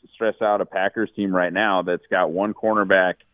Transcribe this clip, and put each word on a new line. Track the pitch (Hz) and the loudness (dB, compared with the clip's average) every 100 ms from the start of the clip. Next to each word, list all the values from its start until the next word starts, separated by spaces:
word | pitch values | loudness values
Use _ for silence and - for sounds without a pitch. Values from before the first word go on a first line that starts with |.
| - | -20
stress | - 110 - | -6 -4 -2
out | 107 104 | 0 0
a | |
Packers | 92 98 95 113 104 | -2 -4 -4 -2 -6
team | - 98 | -4 -2
right | 92 90 | 0 0
now | 90 107 92 | 0 0 0
that's | 90 87 - | -2 -4 -2
got | 92 82 | -2 0
one | 87 104 | -2 -4
cornerback | - 110 107 95 95 92 - _ | -2 -2 0 2 4 2 -2 _